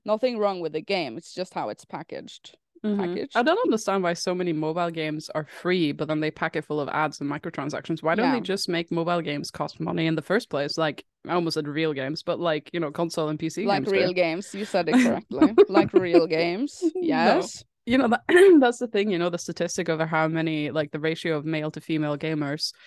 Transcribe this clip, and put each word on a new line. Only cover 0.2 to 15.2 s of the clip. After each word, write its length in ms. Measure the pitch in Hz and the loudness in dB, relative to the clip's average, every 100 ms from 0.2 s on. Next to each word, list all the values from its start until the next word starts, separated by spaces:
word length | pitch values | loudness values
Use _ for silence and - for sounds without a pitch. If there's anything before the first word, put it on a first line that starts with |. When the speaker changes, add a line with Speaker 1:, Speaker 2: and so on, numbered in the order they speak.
| 254 233 | 0 2
Speaker 1:
wrong 220 | 202 185 | 0 0
with 100 | 165 | -4
the 80 | 156 | -6
game. 380 | 156 196 143 113 | -2 -2 -2 -8
It's 160 | - | -14
just 180 | - 190 | -10 -8
how 160 | 180 120 | -6 -6
it's 160 | - | -8
packaged. 720 | - 156 - 135 - - - _ _ _ | -10 -12 -10 -12 -14 -20 -20 _ _ _
Speaker 2:
Mm-hmm. 160 | 214 202 | -4 -2
Speaker 1:
Packaged. 380 | 180 180 - 220 | -2 -4 -4 0
Speaker 2:
I 60 | |
don't 160 | 247 392 508 | 2 2 2
understand 360 | 226 - 196 | 0 0 0
why 120 | 175 | 0
so 200 | 175 - | -2 -2
many 200 | 180 180 | -2 -2
mobile 360 | 156 156 165 175 | -2 -2 -2 -2
games 380 | 165 156 151 - | -2 -4 -6 -6
are 100 | 156 | -8
free, 480 | 147 - 175 185 151 | -8 -6 -2 2 0
but 160 | 143 151 | -2 -2
then 120 | 156 | 0
they 100 | 156 | -2
pack 260 | - 160 160 | -2 -4 -4
it 80 | |
full 160 | - 151 | -4 -4
of 80 | 139 | -2
ads 320 | 147 156 - | 0 -2 -2
and 100 | 143 | -8
microtransactions. 720 | 147 170 - 143 127 - 165 | -6 -8 -8 -6 -8 -6 -4
Why 120 | 156 | 0
don't 140 | 180 262 | 2 2
Speaker 1:
Yeah. 60 | 247 | 0
Speaker 2:
they 40 | |
just 300 | 185 196 - | -2 -4 -2
make 200 | 170 170 | -4 -2
mobile 300 | 170 170 175 | -2 0 -2
games 300 | 156 147 170 | -2 -6 -8
cost 280 | - 151 - | -8 -8 -6
money 280 | 165 170 160 | -6 -2 0
in 80 | |
the 80 | 160 | -2
first 260 | - 202 - | 0 -2 -2
place? 300 | 147 143 - | -4 -4 -2
Like, 260 | 156 - - _ - | -2 -2 -14 _ -4
I 60 | |
almost 180 | 175 165 147 | -2 0 -2
said 120 | 147 | -4
real 240 | 147 160 | -2 -2
games, 300 | 139 131 156 | -2 -4 -6
but, 180 | - 135 | -4 -2
like, 300 | 170 151 - | 0 -2 -4
you 80 | 175 | -4
know, 100 | 156 | -4
console 380 | 151 170 170 156 | -2 -4 -2 -2
and 100 | 151 | -2
P 120 | 160 | -4
C 160 | 180 202 | -4 0
Speaker 1:
Like 180 | 196 | 0
Speaker 2:
games 80 | 202 | 2
Speaker 1:
real 160 | 196 180 | 2 2
Speaker 2:
do. 60 | |
Speaker 1:
games. 400 | 180 170 165 - | 2 0 -2 -8
You 100 | 196 | -10
said 240 | 208 190 175 | -4 -2 2
it 40 | |
Speaker 2:
<laughs> 120 | 247 | 4
Speaker 1:
correctly. 500 | 240 - | 4 0